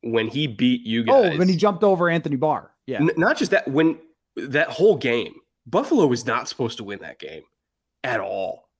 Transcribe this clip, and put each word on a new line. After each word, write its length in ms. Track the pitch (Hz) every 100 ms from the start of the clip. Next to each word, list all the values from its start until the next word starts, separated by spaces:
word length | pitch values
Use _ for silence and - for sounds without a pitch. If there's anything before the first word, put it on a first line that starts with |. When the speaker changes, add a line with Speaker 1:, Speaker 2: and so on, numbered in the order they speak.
Speaker 1:
When 260 | 120 113 110
he 200 | 127 151
beat 340 | 104 123 123
you 240 | 110 117 117
Speaker 2:
Oh, 220 | 269 196
Speaker 1:
guys. 80 | 151
Speaker 2:
when 100 | 185
he 80 | 175
jumped 280 | 202 185
over 260 | 208 185 175
Anthony 260 | 165 156 139
Barr. 360 | 151 151 - _ -
Yeah. 140 | 123
Speaker 1:
N-, 100 | 156 160
not 200 | 185 311
just 140 | 254
that, 160 | 196 -
when 320 | 139 185 156 - _ _ -
that 340 | 131 139 -
whole 280 | - 196 160
game, 380 | 123 120 101 - _ _ -
Buffalo 400 | 185 285 285 156
was 180 | 120 117
not 240 | 120 -
supposed 280 | - 117 -
to 60 |
win 140 | 101 101
that 160 | 85 -
game 240 | 71 80 - _ _ _ _ _
at 160 | - 117
all. 500 | 95 98 95 - _ _